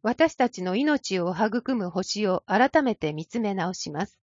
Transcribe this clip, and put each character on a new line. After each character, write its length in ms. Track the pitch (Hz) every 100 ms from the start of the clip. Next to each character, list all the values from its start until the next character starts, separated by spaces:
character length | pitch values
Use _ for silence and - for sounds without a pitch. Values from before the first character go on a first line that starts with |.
私 360 | 214 247 320 -
た 120 | 240
ち 140 | -
の 120 | 185
命 460 | 190 294 285 - 190
を 140 | 175
育 420 | 175 220 233 - 254
む 140 | 180
星 360 | 170 190 202 208
を 140 | 185 -
改 360 | 185 262 320
め 120 | 269
て 180 | 214 156
見 140 | 151 165
つ 140 | 240
め 120 | 214
直 220 | 190 170
し 160 | - -
ま 160 | 147 196
す。 120 | _